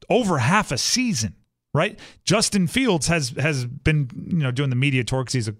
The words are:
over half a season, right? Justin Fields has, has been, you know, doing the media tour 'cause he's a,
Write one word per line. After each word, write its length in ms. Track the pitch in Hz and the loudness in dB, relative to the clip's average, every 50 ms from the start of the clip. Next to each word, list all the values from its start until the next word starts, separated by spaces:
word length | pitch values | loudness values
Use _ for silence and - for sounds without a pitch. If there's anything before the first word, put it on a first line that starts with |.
| - - | -4 0
over 300 | 170 240 240 185 170 135 | 2 2 2 2 2 2
half 320 | 113 135 190 214 190 - | 2 4 4 2 2 0
a 80 | - 110 | -2 -2
season, 560 | - - - 240 254 233 180 113 107 87 - _ _ _ _ _ _ _ - | -2 0 0 0 0 0 0 -2 -2 -4 -6 _ _ _ _ _ _ _ 0
right? 240 | 143 180 214 - - - - - _ - | 0 0 0 -2 -8 -20 -20 -20 _ -2
Justin 440 | - 180 226 208 - - 202 175 143 | 0 2 2 2 2 2 0 0 2
Fields 400 | - 254 269 240 180 151 - - | 0 0 2 2 2 2 2 0
has, 220 | 170 165 139 117 | 0 0 -2 -4
has 340 | 143 - 131 160 151 127 123 | -4 -2 -2 -2 0 -2 -4
been, 440 | 120 131 - - 160 156 151 139 120 - - - - | -6 -8 -4 0 0 2 2 0 -2 -6 -10 -8 -4
you 100 | 196 165 | -2 0
know, 140 | 143 127 123 | 0 0 0
doing 180 | 135 147 135 | -2 -2 -2
the 60 | 123 | 0
media 260 | 123 139 143 135 131 113 | 0 0 2 0 0 -2
tour 220 | - 131 131 127 | 0 -2 -2 -2
'cause 80 | - - | -2 -2
he's 160 | 127 107 110 | -2 -2 -4
a, 60 | 107 - | -6 -10